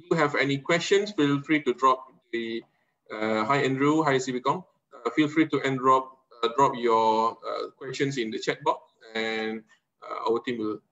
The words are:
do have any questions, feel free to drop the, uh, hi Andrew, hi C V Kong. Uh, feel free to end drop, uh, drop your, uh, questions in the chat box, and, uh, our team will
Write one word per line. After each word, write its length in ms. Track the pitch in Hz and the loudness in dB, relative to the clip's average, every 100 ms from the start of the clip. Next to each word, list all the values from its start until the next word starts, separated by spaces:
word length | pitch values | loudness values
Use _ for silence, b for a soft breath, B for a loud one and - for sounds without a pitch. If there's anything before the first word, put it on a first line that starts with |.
| - | -2
do 80 | 165 | 0
have 200 | 147 131 | 2 2
any 220 | 139 139 | 0 0
questions, 520 | - 170 - 202 202 | 0 0 2 2 2
feel 280 | - 143 143 | 0 2 2
free 200 | 139 151 | 0 0
to 120 | 131 | 0
drop 320 | 120 135 131 - _ _ | 2 2 2 -4 _ _
the, 300 | 117 113 113 - _ _ _ - | -8 -6 -8 -10 _ _ _ -12
uh, 320 | 110 110 110 | -4 -2 0
hi 140 | 110 139 | 0 0
Andrew, 460 | 131 135 143 156 | 0 2 2 2
hi 140 | 156 131 | 2 0
C 120 | 131 | -2
V 80 | 127 | -4
Kong. 240 | 135 180 - _ _ | -2 -4 -6 _ _
Uh, 160 | 127 120 | -8 -4
feel 160 | - 147 | 0 2
free 220 | 147 151 | 2 0
to 120 | - | 0
end 180 | 135 131 | -2 0
drop, 360 | 131 131 - - _ - | 4 4 2 -14 _ -6
uh, 40 | 113 139 | -2 2
drop 180 | 135 123 | 0 2
your, 560 | 117 113 110 110 113 | 2 4 4 2 0
uh, 380 | 107 110 104 - - | -2 -8 -8 -10 -12
questions 420 | 127 135 139 135 | -10 -4 -4 -2
in 120 | 110 | -4
the 80 | 113 | -6
chat 240 | - - | -6 -4
box, 300 | 139 - - _ 113 110 | -2 -4 -6 _ -10 -6
and, 480 | 110 110 110 110 - b _ _ | -4 -4 -4 -6 -12 b _ _
uh, 280 | 113 - 110 | -12 -6 -2
our 80 | 117 | -2
team 180 | - 117 | -2 -6
will 200 | 107 104 _ | -6 -8 _